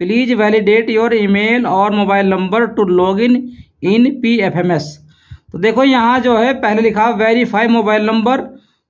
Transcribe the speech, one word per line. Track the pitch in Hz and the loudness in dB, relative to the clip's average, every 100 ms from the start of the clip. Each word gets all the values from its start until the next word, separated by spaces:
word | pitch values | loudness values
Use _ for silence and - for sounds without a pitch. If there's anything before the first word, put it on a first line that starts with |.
please | 180 233 247 226 | -2 -2 0 0
validate | 214 220 196 226 233 | 2 2 2 2 2
your | 220 233 220 | 0 0 0
email | 196 202 220 240 208 | 2 0 0 -2 0
or | 185 208 | 0 0
mobile | 208 196 196 196 190 | 0 0 0 0 -2
number | 185 220 226 | -2 -2 -2
to | 226 190 180 | -2 0 2
log | 185 196 | 0 0
in | 247 247 - - - _ 185 | 0 0 -2 -14 -20 _ 0
in | 220 254 277 | 2 2 0
पीएफएमएस।" | 226 233 190 214 190 156 - - - _ _ - _ | -2 0 0 -2 -2 -2 -6 -14 -20 _ _ -20 _
तो | - | -4
देखो | 214 226 | -2 2
यहाँ | 277 254 233 254 | 2 2 2 0
जो | 247 226 | 2 2
है | 240 262 | 0 0
पहले | 226 214 | -2 0
लिखा | 226 214 233 | 0 0 0
वेरीफाई | 202 220 233 233 202 233 | 0 0 0 0 0 0
मोबाइल | 233 208 214 214 | 0 0 0 0
नंबर, | 226 220 262 262 - _ _ | 0 0 -2 -4 -16 _ _